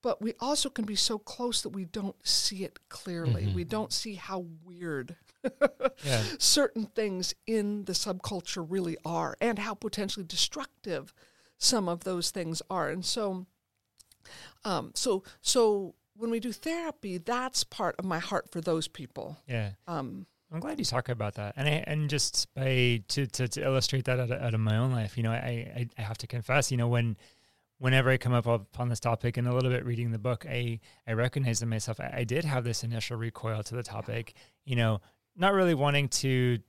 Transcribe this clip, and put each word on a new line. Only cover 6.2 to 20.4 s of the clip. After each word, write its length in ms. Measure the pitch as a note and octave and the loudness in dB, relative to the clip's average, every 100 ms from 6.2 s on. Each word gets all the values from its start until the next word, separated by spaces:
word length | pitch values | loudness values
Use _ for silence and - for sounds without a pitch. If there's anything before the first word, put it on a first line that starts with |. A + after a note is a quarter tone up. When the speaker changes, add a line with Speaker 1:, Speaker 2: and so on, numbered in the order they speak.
| G#2+ - | 2 2
Speaker 1:
certain 480 | - D4 C4+ A3+ G#3+ | 4 6 4 2 -4
things 480 | - G#3+ F#3 F3+ - - | -2 -2 -2 -4 -6 -2
in 380 | A3 G#3 G#3 F#3+ | 0 0 -2 -4
the 60 | |
subculture 720 | F3 A3 F#3 - G3 - - D#3+ | -4 -2 -4 -4 -6 -6 -8 -4
really 280 | F#3+ E3+ D#3+ | -2 -2 -4
are 320 | D#3 E3 D#3 - | -4 -2 -4 0
and 180 | A#3 G#3+ | 0 0
how 160 | G#3 | -4
potentially 500 | G#3+ A3 G3+ G3 G#3 | -4 -6 -4 -4 -6
destructive 880 | E3+ E3+ - - C4+ _ - D#3 C3+ _ _ _ _ _ | -6 0 0 0 -10 _ -6 -6 -6 _ _ _ _ _
some 300 | - A#3+ F3+ | 2 2 0
of 160 | E3+ | -4
those 260 | F#3+ F3+ E3+ | -4 -4 -4
things 320 | G3+ E3 E3 - | -4 -6 -6 -6
are. 180 | F#3 D3 | -4 -2
And 160 | F#3 | -4
so, 420 | F3 - G#3 F#3 F#3 _ _ _ _ _ - _ - - - _ | -4 -2 -2 -4 -10 _ _ _ _ _ -20 _ -20 -20 -20 _
um, 280 | A3 E3+ - | -2 -2 -2
so, 300 | - C4 G3 - - | -4 0 0 -2 -6
so 540 | - C4 A3+ G3+ F#3 - _ G#3 | 2 4 6 4 -2 -10 _ -8
when 140 | A3+ | -4
we 100 | A#3 | -2
do 120 | A#3+ | -2
therapy, 680 | G#3+ D#4+ E4 E4 D4 G3+ F3+ | -6 -4 -4 -4 -6 -6 -6
that's 460 | E3 A#3+ B3+ - | -2 -2 -2 -2
part 320 | - - F#3 - | -4 -2 -2 -2
of 60 | |
my 140 | F#3 E3 | -2 -2
heart 320 | - G3 - | 0 -4 -2
for 100 | F3 | -4
those 280 | E3 D#3+ D#3 | 0 0 -2
people. 500 | - C#3 - - D3+ - | -8 -12 -10 -10 -12 -4
Speaker 3:
Yeah. 220 | A#2+ G#2 G2+ - | -2 -2 -6 -8
Speaker 1:
Um, 400 | E3 C3 G3 F#3 _ | -6 -6 -10 -14 _